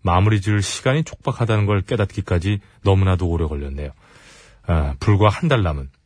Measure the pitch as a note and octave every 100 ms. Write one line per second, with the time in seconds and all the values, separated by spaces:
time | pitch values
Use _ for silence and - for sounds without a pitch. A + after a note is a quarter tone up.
0 | - F2 G#2 G#2+ G2 G#2 G2 - C3 D3
1 | D#3+ - - - A2+ G#2+ G2+ G2+ - A#2
2 | G2+ - - F2+ F#2 G#2 _ _ G2+ F#2+
3 | F#2+ F2+ F2+ E2 D#2 C#2+ C#2+ C#2 D2 -
4 | _ - - - - _ - E2 D2 C#2
5 | - G2+ G#2 - E3+ C3 F2 D2 C2+ _